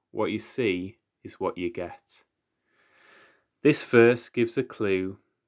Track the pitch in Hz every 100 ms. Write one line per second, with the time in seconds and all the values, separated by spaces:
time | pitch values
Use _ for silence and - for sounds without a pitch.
0 | _ - 101 101 - - 113 90 95 -
1 | _ _ 104 - 92 87 87 - 87 -
2 | _ - _ _ _ _ _ _ _ _
3 | _ - - _ _ _ 147 147 - 120
4 | 117 120 - - 117 - 127 - 104 95
5 | 92 98 _ _